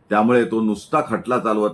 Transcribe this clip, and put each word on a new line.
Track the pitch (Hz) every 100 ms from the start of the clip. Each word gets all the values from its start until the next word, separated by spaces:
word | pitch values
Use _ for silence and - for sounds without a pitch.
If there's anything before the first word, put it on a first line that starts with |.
| _
त्यामुळे | 104 113 123
तो | 101 113
नुसता | 110 101 - 156 -
खटला | 101 117 123
चालवत | 113 107 104